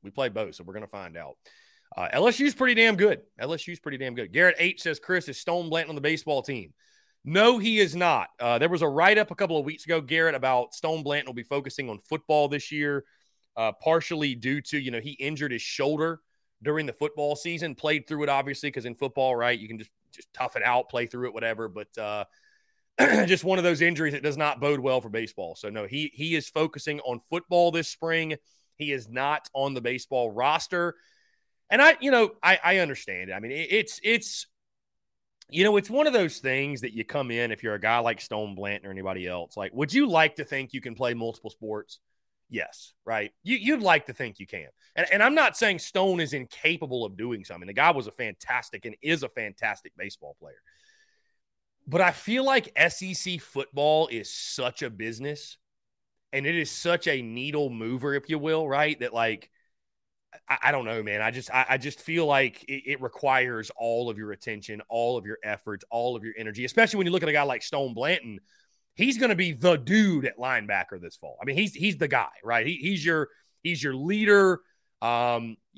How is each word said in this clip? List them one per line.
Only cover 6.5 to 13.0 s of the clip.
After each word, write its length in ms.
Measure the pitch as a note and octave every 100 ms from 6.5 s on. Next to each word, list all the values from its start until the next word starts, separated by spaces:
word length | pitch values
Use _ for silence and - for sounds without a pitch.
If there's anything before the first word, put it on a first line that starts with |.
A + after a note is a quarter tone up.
| B2+ F2+ _ _ _ _ _
No, 360 | C3+ F3+ A3+ B3
he 200 | A3 G#3+
is 160 | F#3
not. 340 | E3 F3 C3 F2 -
Uh, 180 | A#2+ A#2+
there 120 | E3
was 100 | F3
a 80 | D#3
write-up 420 | C#3 F#3 G#3+ G#3
a 40 |
couple 240 | - F#3+ D#3+
of 80 | C#3
weeks 180 | D#3+
ago, 160 | D#3 E3
Garrett, 340 | C3 D#3+ E3
about 400 | C3+ C3 B2+ B2
Stone 280 | - D#3+ D#3+
Blanton 240 | C#3+ D3 C3
will 80 |
be 80 | A#2+
focusing 480 | A#2 C#3+ C#3 - B2+
on 80 | G#2
football 500 | - D#3 - D3+ C#3+
this 240 | C#3+ -
year, 320 | D3+ D3 C#3+